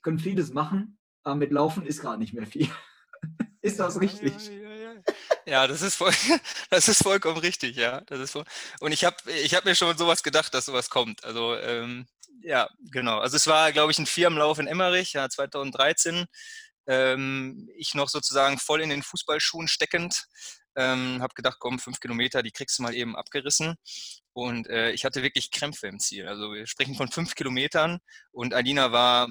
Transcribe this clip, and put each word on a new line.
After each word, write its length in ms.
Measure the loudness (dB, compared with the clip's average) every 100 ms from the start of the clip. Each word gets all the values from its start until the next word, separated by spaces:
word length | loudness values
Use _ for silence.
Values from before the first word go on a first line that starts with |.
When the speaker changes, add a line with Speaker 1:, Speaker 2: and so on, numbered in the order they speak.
Speaker 1:
können 160 | -2 -2
vieles 340 | 0 -2 -2
machen, 460 | -2 -2 -2 -4 -14 _ _
aber 140 | -4 -2
mit 160 | 0
Laufen 320 | 2 2 0 -6
ist 140 | -8
gerade 180 | -6 -6
nicht 160 | -8
mehr 120 | -8 -10
viel.“ 220 | -2 -2
<laughs> 920 | -2 -18 _ _ -14 -14 -8 -8 _
Ist 180 | -4 -2
das 200 | -2 0
Speaker 2:
Ja, 0 |
Speaker 1:
richtig? 500 | 0 0 -4 -4 -12
Speaker 2:
ja, 240 | -14 -14
ja, 0 |
ja. 280 | -14 -16 -4 -4 -4 -2 -2 2
Ja, 200 | 4 4
das 160 | 2
ist 140 | -2 2
voll, 160 | 4
<laughs> 580 | 4 6 4 2 -12 4
das 180 | 6 8
ist 140 | 6
vollkommen 360 | 6 6 4 2
richtig, 380 | 0 0 -4 2
ja. 240 | 0 0
Das 180 | -8 -8
ist 120 | -6
voll, 120 | -8 -10 -14 -14 -4
und 120 | -2
ich 120 | 4
hab, 220 | 2 2 -6
ich 280 | -2 2
hab 100 | 4
mir 100 | 4
schon 220 | 4 4 4
sowas 240 | 4 4
gedacht, 320 | 4 2 2
dass 120 | -2 0
sowas 240 | -2 0
kommt. 340 | 0 0 -6
Also, 320 | -8 -4 -2 -2
ähm, 500 | -2 -4 -4 -10 -14 _ -20 -16
ja, 260 | 0 0 0 _ -8
genau. 260 | -4 0 0
Also 180 | 0 2
es 100 | 4
war, 240 | 6 6
glaub 180 | 4 4
ich, 80 | 2
ein 80 | 0
Firmenlauf 520 | 2 4 4 2 2
in 80 | -2
Emmerich, 460 | 0 2 2 0
ja, 140 | -4 -4
zweitausenddreizehn. 960 | -4 -4 -4 -6 2 2 4 0 -2 -6 -10 -18 -18 -20 _ 0
Ähm, 840 | 2 2 2 -2 -4 -6 -12 -18 -10
ich 180 | -6
noch 140 | -2 -2
sozusagen 500 | -2 0 2 2 2
voll 220 | 0 0
in 100 | 0
den 120 | -4
Fußballschuhen 640 | -6 -8 -4 0 0 -2 -4
steckend. 580 | -2 0 -2 -2 -4 -6 -18 -20 -20 _ -2
Ähm, 420 | 0 0 -2 -4
hab 120 | -6
gedacht, 220 | -2 -4 -2
„Komm, 200 | -6 -6
fünf 200 | -8 -10
Kilometer, 420 | -6 -2 0 -2
die 80 | -4
kriegst 260 | -8 -6 -4
du 60 |
mal 100 | -4
eben 220 | -4 -6 -8
abgerissen.“ 600 | -6 -6 0 0 0 -6 -12 -16 -14 -18 _
Und, 360 | -6 -4 -4 -4
äh, 240 | 0 0
ich 120 | 0
hatte 180 | -4 -2
wirklich 280 | -2 -2 -4
Krämpfe 380 | -6 -6 -6 -10
im 100 | -4
Ziel. 300 | -4 -4 -10
Also 240 | -8 -8
wir 140 | -8 -10
sprechen 280 | -6 -6
von 160 | -4 -6
fünf 240 | -4 -6
Kilometern 680 | -6 -4 -2 0 0 0 -2 _ -20 _
und 240 | -8 -2
Alina 380 | 0 2 2 4
war 360 | 6 6 4 2